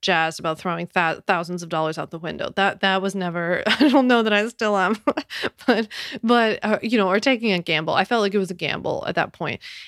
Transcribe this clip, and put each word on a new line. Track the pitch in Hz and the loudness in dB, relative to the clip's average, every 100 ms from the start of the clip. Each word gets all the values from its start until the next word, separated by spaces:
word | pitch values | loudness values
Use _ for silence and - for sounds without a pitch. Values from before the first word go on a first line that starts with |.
jazzed | - 170 160 160 | 0 2 0 -2
about | 165 160 | -6 -4
throwing | 185 170 170 | -4 -6 -4
thou-, | 180 165 - | 0 0 0
thousands | - 180 170 180 | 0 -2 -2 -8
of | 165 | -4
dollars | 165 156 156 | -2 -2 -2
out | 151 | -8
the | 165 | -8
window. | 165 - - - | -10 -6 -6 0
That, | 196 - | 0 2
that | 196 190 | 0 0
was | 196 | -2
never, | 196 180 170 170 175 | -2 -4 -4 -2 -2
<laughs> | - | 0
I | - 294 | 4 6
don't | 269 254 | 6 6
know | 240 | 4
that | 220 | 4
I | 208 220 | 2 0
still | - 214 202 | -2 0 2
am, | 185 214 - - - | 2 0 -2 -4 -6
<laughs> | - - - - | -6 -8 -4 2
but, | 220 214 - - 277 | 2 0 -8 -12 -4
but, | 226 240 220 - | 2 4 4 0
uh, | 214 220 | -2 -2
you | 226 226 | 0 2
know, | 190 | 2
or | 196 | 2
taking | 277 247 226 | 2 0 0
a | 180 | 0
gamble. | 170 156 160 | 0 -2 0
I | - | 0
felt | 190 240 | 0 0
like | 202 | 2
it | 202 | 0
was | 185 | -2
a | |
gamble | 180 156 - - - - | -4 -6 -4 -4 -4 -4
at | |
that | 170 - | -2 -4
point. | - - - - - | -4 -6 -6 -12 -18